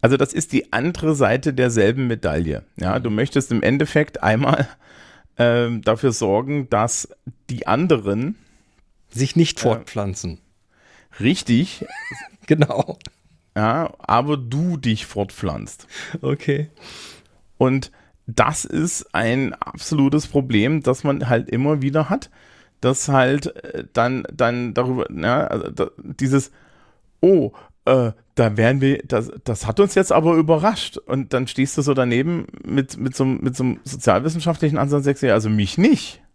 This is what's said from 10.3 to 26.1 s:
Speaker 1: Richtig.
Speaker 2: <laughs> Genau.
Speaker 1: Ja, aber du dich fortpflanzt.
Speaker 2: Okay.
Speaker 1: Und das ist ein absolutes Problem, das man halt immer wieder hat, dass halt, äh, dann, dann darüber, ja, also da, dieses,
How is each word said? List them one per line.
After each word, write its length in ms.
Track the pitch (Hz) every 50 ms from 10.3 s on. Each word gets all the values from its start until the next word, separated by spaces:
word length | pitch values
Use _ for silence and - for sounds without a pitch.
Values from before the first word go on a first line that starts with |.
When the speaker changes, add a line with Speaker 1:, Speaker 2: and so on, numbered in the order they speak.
| 82 - _ _ _ _ _ _ _ _ _ _ _ _ _ _ - -
Speaker 1:
Richtig. 680 | 98 127 190 - - - - 113 180 - - - - 679 740 855 906 988 960
Speaker 2:
<laughs> 300 | 807 807 - _ _ -
Genau. 520 | - 156 156 147 - 113 101 - - - _ - - _ _ _ _ _ _ _ _ _
Speaker 1:
Ja, 360 | 104 107 110 117 156 165 - - -
aber 380 | - - 101 117 131 147 151
du 400 | 143 131 117 120 143 170 180 170
dich 300 | 147 131 123 110 107 -
fortpflanzt. 800 | - - 101 101 95 - - - 92 73 53 53 - - - - _ - - - - - 165 -
Speaker 2:
Okay. 480 | 135 139 139 - - 139 143 151 151 _ _ - - - - - - - - _ _ _ _ _ _ _
Speaker 1:
Und 360 | _ 131 131 131 135 135 - _ _ _ _ _ _ _
das 380 | - 110 - 110 - 151 - -
ist 500 | - - - 156 170 - - - _ _
ein 380 | 85 113 113 120 131 135 117 -
absolutes 720 | - - - - - - - 165 151 139 139 143 151 147
Problem, 560 | - - 143 135 127 123 104 104 127 156 160 139
das 220 | 127 127 - -
man 240 | 147 139 139 - 120
halt 200 | 123 117 - -
immer 320 | - 117 131 147 151 147 131
wieder 260 | 139 135 156 151 127
hat, 220 | 190 277 - - _ _ - _ - - _ _ _ _
dass 280 | - 123 135 - - -
halt, 460 | 139 135 127 127 139 147 135 - - - -
äh, 200 | - - - - - _
dann, 320 | 120 117 123 127 131 - - -
dann 420 | - 127 117 120 123 123 120 101
darüber, 320 | - 123 127 127 127 87 - -
ja, 340 | 73 78 107 120 143 147
also 240 | - - 107 - -
da, 200 | - - - - - -
dieses, 540 | - -